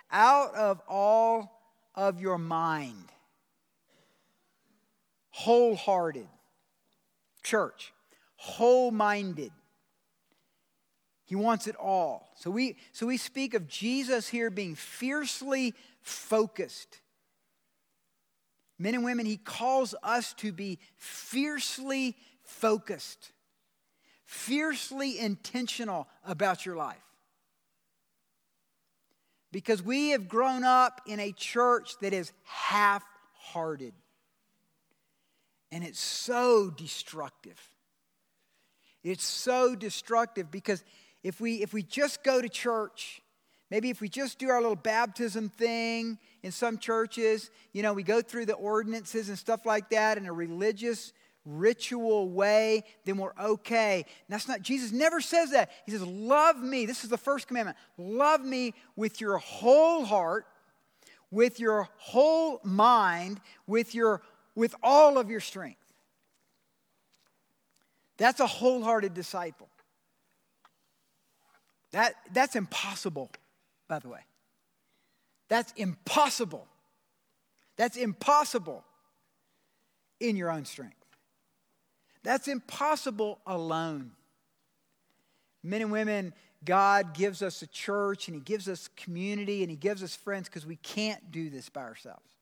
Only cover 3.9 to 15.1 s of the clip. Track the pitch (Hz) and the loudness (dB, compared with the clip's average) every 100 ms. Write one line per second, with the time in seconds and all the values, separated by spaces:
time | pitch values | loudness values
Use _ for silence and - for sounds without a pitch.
3.9 | _ _ _ _ _ _ _ _ _ _ | _ _ _ _ _ _ _ _ _ _
4.9 | _ _ _ _ - 220 240 240 202 - | _ _ _ _ -6 4 6 6 4 0
5.9 | 185 165 139 98 _ _ _ _ _ _ | 0 0 -6 -12 _ _ _ _ _ _
6.9 | _ _ _ _ _ - 220 160 - - | _ _ _ _ _ -2 0 0 -6 -20
7.9 | _ _ _ _ _ - - 233 254 247 | _ _ _ _ _ -16 0 4 6 4
8.9 | 220 208 202 196 156 123 - _ _ _ | 2 2 2 -2 -8 -10 -14 _ _ _
9.9 | _ _ _ _ _ _ _ _ _ _ | _ _ _ _ _ _ _ _ _ _
10.9 | _ _ _ _ 190 220 226 214 - 190 | _ _ _ _ -2 0 0 -2 -8 -2
11.9 | 190 160 113 - _ 175 208 254 - - | 0 0 -4 -12 _ -6 -2 -2 -4 -16
12.9 | - 226 254 - 269 269 220 156 - 214 | -8 -4 -4 -6 -6 -4 -4 -4 -6 -4
13.9 | 262 254 247 - 240 233 190 190 151 - | -2 -2 -4 -2 -4 -4 -4 -8 -10 -14
14.9 | - 247 | -8 -4